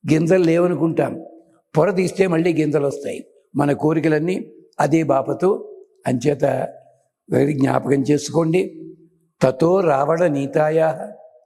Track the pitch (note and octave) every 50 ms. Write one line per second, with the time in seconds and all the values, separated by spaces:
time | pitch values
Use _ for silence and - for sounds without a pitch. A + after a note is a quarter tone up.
0 | - C#3 D3+ D#3+ E3+ D#3+ F#3 F#3 F3 E3 E3 E3+ F3 F3 F3 C3 D#3+ E3 D3+ -
1 | C#3+ A#2+ - - - - - - _ _ _ _ _ _ - D#3 D#3+ G3 G3 F#3
2 | F#3 - - - F#3+ F#3 E3+ E3 E3+ F3+ E3 D3 D#3 D#3+ D3 D#3 C#3+ C#3 A#2+ -
3 | C#3+ B2+ - - - _ _ _ _ _ - C3+ C#3+ C#3+ C#3 C3+ - D3+ D#3+ D#3+
4 | D3 D#3+ D3+ D3+ D#3 F3 F#3 - - - - - - _ _ - D3+ D3+ D3 D#3+
5 | D#3+ C3+ C3+ C3+ C3+ C#3 C#3 - F3 F#3 G#3 - - - - - - _ _ _
6 | _ C3 B2+ B2 - D3+ C#3+ A#2+ C#3 C#3 C3 B2+ - - - - _ _ _ _
7 | _ _ _ _ _ - - B2 C#3 C#3+ D#3 C3 C3+ C3 B2+ C3 - B2 C#3 C#3
8 | C3 C#3+ D3 C#3+ - - B2 D#3+ E3 D#3+ D#3+ F#3 F#3+ G3 - - - - - _
9 | - _ _ _ _ _ _ _ - C3 C3 - D#3+ E3 F3+ G3 F#3 D#3+ C#3+ C3+
10 | C#3+ C#3+ E3 E3 F3+ E3+ D3 C#3 C#3 C#3 - D#3+ D3+ D#3 D#3+ D#3+ D#3+ D#3+ D#3 E3
11 | G#3 G#3+ - - - - _ - _